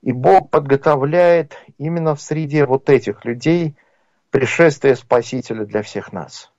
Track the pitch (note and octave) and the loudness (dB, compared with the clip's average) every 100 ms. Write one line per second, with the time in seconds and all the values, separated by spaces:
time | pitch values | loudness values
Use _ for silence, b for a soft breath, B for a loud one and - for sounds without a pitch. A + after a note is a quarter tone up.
0 | - B2 C#3 F#3+ F#3 D3+ C#3+ C#3 D#3+ D3 | -8 -2 4 4 4 -4 0 0 2 0
1 | C#3 E3+ F3 E3+ D3+ - - _ D3+ E3+ | 0 2 4 4 0 -12 -20 _ -6 -4
2 | D#3+ D3 - D3+ D3+ D3+ C#3 C3+ - C3+ | -2 -4 -6 -6 -4 -2 0 0 2 0
3 | G#2 - A#2 A#2+ C#3 F3 D#3+ D3 _ _ | 0 -10 -8 -6 -2 -2 -2 -8 _ _
4 | _ _ _ C3+ B2 - E3+ C#3+ C#3 B2 | _ _ _ -4 -2 2 2 4 0 0
5 | _ B2 A2+ C3 - A2+ G#2+ G#2 G2+ G#2 | _ -2 0 -8 -8 -10 -6 -6 -6 -12
6 | - F#2+ C#2 - - | -12 -14 -14 -18 -20